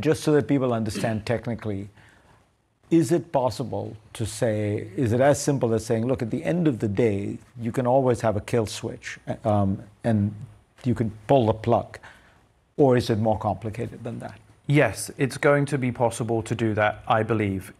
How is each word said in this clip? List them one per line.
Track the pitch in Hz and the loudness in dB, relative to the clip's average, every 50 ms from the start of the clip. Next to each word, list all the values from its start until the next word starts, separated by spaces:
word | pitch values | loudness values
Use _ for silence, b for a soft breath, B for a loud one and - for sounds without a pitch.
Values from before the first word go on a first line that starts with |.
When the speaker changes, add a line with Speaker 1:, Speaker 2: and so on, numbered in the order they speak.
Speaker 1:
Just | 110 147 156 147 - | 0 0 0 2 2
so | 156 151 | 2 4
that | 147 117 - | 4 4 2
people | 139 139 131 127 120 | 0 0 2 0 0
understand | 113 113 104 104 - - 117 113 107 - | 0 -2 -4 -4 -2 -2 -2 -2 -4 -2
technically, | - 120 107 - 120 117 98 - 110 101 95 101 104 b b b b b b b b b b b b _ _ _ _ _ _ _ _ | -2 -2 -2 -2 -4 -6 -6 -6 -6 -6 -6 -8 -12 b b b b b b b b b b b b _ _ _ _ _ _ _ _
is | 170 165 160 117 | 4 4 4 4
it | 175 170 - - - | 2 0 0 0 -2
possible | 139 123 123 110 - 131 104 101 101 107 110 113 107 - - - | 0 0 0 -2 -2 -6 -6 -6 -6 -6 -8 -12 -16 -20 -20 -8
to | - 117 | -6 -6
say, | 104 - - 131 117 107 107 107 104 104 107 - - - | -6 -2 -2 0 0 0 0 0 0 -2 -2 -4 -6 -4
is | - 135 107 110 | -2 0 2 4
it | 120 | 4
as | 131 143 143 135 | 6 6 4 4
simple | - - 143 127 123 117 113 | 2 0 0 2 2 0 0
as | 110 110 | 0 0
saying, | - 120 113 113 | 0 -2 0 0
"Look, | 127 135 - | 0 -2 -2
at | 127 107 | -2 -4
the | - - 160 | -4 -4 -2
end | - 160 180 170 156 | -2 -2 2 2 0
of | 127 104 | 0 0
the | 120 107 | -2 -2
day, | 101 98 123 113 101 98 101 107 113 - - _ _ 120 | 0 2 2 2 2 0 -4 -6 -8 -10 -12 _ _ -8
you | 113 117 - | -8 -6 -4
can | 135 123 | -2 0
always | 120 123 139 131 127 120 110 | 2 2 4 4 4 2 2
have | - 113 101 | 0 0 -2
a | 104 | -2
kill | - - - 120 110 | -4 -2 -2 -2 -2
switch, | 101 - - - 107 - 127 - - - - _ - 127 - - | -2 -6 -8 -10 -10 -12 -12 -14 -16 -16 -16 _ -10 -10 -4 0
um, | 110 104 104 101 98 98 - - - - _ - | 0 2 2 2 2 0 -2 -6 -14 -20 _ -2
and | 120 113 104 101 104 104 104 - - - - _ _ _ - - | 0 0 2 0 0 -2 -6 -14 -18 -20 -20 _ _ _ -6 -2
you | 127 117 | -2 0
can | - 120 110 - - - | 0 -2 -4 -4 -10 0
pull | - 147 135 117 | 4 4 4 6
the | 107 107 | 4 0
plug," | 107 - 117 120 101 - - - - B B B B B B B B B B _ _ _ _ _ | 0 0 0 0 0 0 -4 -12 -18 B B B B B B B B B B _ _ _ _ _
or | - 151 131 123 | 2 4 6 6
is | 123 107 - | 4 2 2
it | 117 101 | 0 0
more | 110 110 107 101 | 2 0 -2 0
complicated | - 107 95 - 110 110 101 113 113 107 - - 113 | -2 -4 -4 -4 -6 -10 -8 -8 -10 -10 -10 -12 -12
than | 120 113 120 | -12 -10 -10
that? | - - - - _ _ - _ _ | -12 -14 -16 -18 _ _ -20 _ _
Speaker 2:
Yes, | - 139 147 135 110 92 - - - - | 2 4 4 4 4 2 -4 -10 -10 -4
it's | - 147 123 - | -2 -2 -2 -2
going | - - 147 143 143 143 | 2 4 4 4 4 2
to | 139 - 131 | 0 -2 -2
be | 127 123 120 | -2 -2 -2
possible | - 123 113 113 - 127 110 117 113 104 | 0 0 -2 0 -2 -4 -2 -2 -2 -2
to | - 123 | -4 -4
do | 101 117 110 107 | -2 0 0 2
that, | 104 104 107 - - - | 2 0 0 0 -4 -2
I | - 120 110 107 | 0 2 2 2
believe, | 104 117 107 107 101 95 95 - - - _ | 0 0 0 0 -2 -2 -4 -8 -10 -16 _